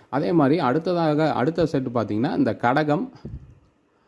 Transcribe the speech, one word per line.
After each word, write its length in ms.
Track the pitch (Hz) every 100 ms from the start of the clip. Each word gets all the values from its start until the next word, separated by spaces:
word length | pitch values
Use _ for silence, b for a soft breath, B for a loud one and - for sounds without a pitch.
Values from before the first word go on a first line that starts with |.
| b
அதே 240 | 135 180
மாதிரி 280 | 175 135 165
அடுத்ததாக, 720 | 131 139 170 175 160 147 156
அடுத்த 320 | 113 131 165
செட்டு 260 | 165 143 127
பார்த்தீங்கன்னா, 420 | 120 104 107 135 -
இந்த 200 | 120 107
கடகம், 480 | 120 139 151 151 254 - - - - - _ _ _ _